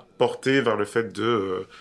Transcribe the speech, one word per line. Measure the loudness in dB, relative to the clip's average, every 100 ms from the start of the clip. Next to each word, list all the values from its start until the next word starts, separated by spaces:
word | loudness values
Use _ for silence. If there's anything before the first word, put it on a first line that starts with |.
| -8 0
porté | 0 0 0 2
vers | 2 0
le | 0
fait | -2 -4
de, | -2
euh, | 0 0 0 -6 -8 -16